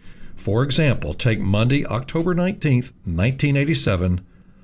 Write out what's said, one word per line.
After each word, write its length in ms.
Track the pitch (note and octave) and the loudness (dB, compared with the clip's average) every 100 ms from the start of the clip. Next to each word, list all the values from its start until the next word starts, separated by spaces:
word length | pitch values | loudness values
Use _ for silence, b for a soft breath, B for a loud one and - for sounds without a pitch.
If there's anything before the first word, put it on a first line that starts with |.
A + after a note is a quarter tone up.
| B B B - | B B B -8
For 260 | - G#2 | -2 0
example, 500 | C#3 C3 D3+ F2+ D2 | 0 2 2 2 -2
take 260 | D#2+ A#2+ G#2+ | -2 0 0
Monday, 460 | F#2+ G#2 A#2+ C#3 | 2 2 2 2
October 500 | - A2 C3+ D#3+ E3+ | 0 -4 -4 -2 0
nineteenth, 600 | F3 F3+ G#3 D#3 B2 B2 - | 0 -2 -2 0 0 0 -8
nineteen 540 | - E2 G#2 C3+ D3 C#3 | -6 0 0 2 2 2
eighty-seven, 640 | C#3+ D3 - F#2+ F2+ F#2 B B B B | 0 0 0 0 0 -2 B B B B